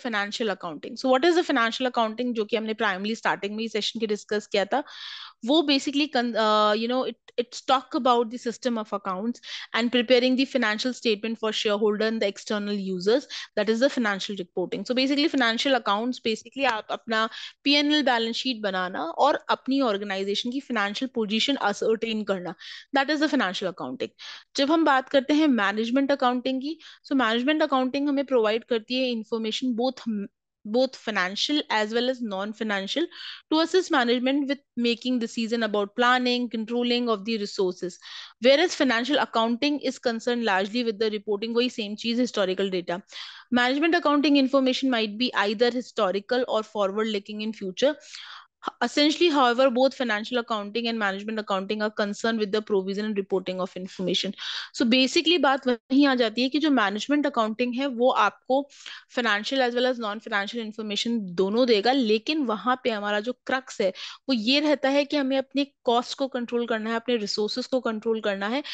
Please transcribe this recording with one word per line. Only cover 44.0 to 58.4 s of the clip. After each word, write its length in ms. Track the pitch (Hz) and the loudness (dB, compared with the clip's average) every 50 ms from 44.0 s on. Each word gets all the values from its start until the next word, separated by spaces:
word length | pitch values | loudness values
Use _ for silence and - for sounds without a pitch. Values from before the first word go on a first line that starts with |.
| - 294 294 294 269 302 285 | 4 4 4 4 4 6 6
information 520 | 277 262 254 277 277 262 254 247 - 269 262 | 4 4 4 4 4 4 2 2 0 0 0
might 280 | 247 226 220 208 202 | 0 0 -2 -2 -2
be 160 | 220 247 247 - | -2 -2 -2 0
either 340 | - 202 208 220 208 240 240 | 0 0 0 2 2 2 2
historical 720 | 240 254 - - - 233 208 185 190 202 - - 247 254 247 | 0 -2 -6 -6 -2 0 0 0 0 -2 -2 -2 -2 -2 0
or 160 | - 220 220 214 | 0 -2 -2 -2
forward-looking 800 | - - 214 196 190 196 214 220 220 208 202 202 - 214 214 | -2 -2 -2 -2 0 0 -2 -2 -2 -2 -4 -6 -8 -10 -8
in 120 | 214 220 214 | -8 -8 -8
future. 420 | - 202 185 180 - 247 294 302 - - - - - - - - - - _ _ _ - - - - | -8 -8 -8 -2 0 0 0 0 -2 -8 -20 -18 -18 -18 -18 -18 -20 -20 _ _ _ -10 -8 -6 -4
Essentially, 480 | 240 240 - 294 294 311 277 - 349 349 | -4 -2 2 2 2 2 4 2 2 2
however, 400 | 277 285 254 240 233 247 269 269 | 4 4 4 4 4 4 4 4
both 260 | 226 247 262 269 - | 4 4 2 2 2
financial 440 | - 254 233 208 208 220 - 247 240 | 0 -4 -2 -2 -4 -4 -4 -4 -4
accounting 480 | 233 - 220 208 202 208 214 240 233 | -4 -4 -4 -6 -6 -6 -6 -4 -4
and 120 | 233 226 226 | -2 -2 -2
management 400 | 208 196 190 196 208 214 226 214 | -2 -2 -2 -4 -6 -8 -6 -6
accounting 420 | 208 - 196 190 196 202 214 214 | -4 -4 -4 -4 -2 -4 -4 -4
are 80 | 214 214 | -4 -4
concerned 500 | - - 208 202 208 - - 226 226 220 | -2 -2 -4 -4 -4 -4 -2 -2 0 0
with 120 | 214 190 | -2 -2
the 100 | 220 214 | -2 -2
provision 440 | 214 - 208 190 185 196 196 202 214 | -2 0 0 0 0 -2 -4 -4 -4
and 120 | 214 208 | -4 -4
reporting 420 | 196 190 - 196 185 185 185 185 185 180 | -4 -4 -2 -2 -4 -2 -4 -6 -4 -6
of 100 | 185 - | -6 -8
information। 580 | 185 185 - - - 185 175 190 - - 190 - - - - - - - - - | -10 -12 -12 -8 -6 -4 -2 -2 -2 -2 -4 -6 -8 -10 -10 -10 -10 -10 -8 -4
So 120 | - 277 | 0 2
basically 540 | 226 262 262 262 254 - 349 285 330 359 311 | 4 4 4 4 4 2 2 2 4 2 4
बात 260 | 277 269 269 269 - | 4 2 2 2 0
वहीं 380 | 254 240 - _ - 269 277 294 | -2 -2 -2 _ 2 4 6 6
आ 80 | 277 262 | 6 4
जाती 280 | 247 233 220 220 240 254 | 4 2 0 0 0 0
है 60 | 262 | 0
कि 100 | 302 294 | 0 2
जो 100 | 302 311 | 2 4
मैनेजमेंट 540 | 269 240 208 190 202 214 - - 294 294 285 | 4 4 2 2 0 -2 -2 0 0 2 2
अकाउंटिंग 500 | 285 277 240 220 214 214 - 247 247 233 | 0 0 0 0 0 0 -2 -2 -2 -2
है 120 | 254 277 | -2 -4
वो 220 | 285 240 226 247 262 - - 214 | -2 0 2 2 4 4 4 2
आपको 340 | 196 - - | 0 0 -2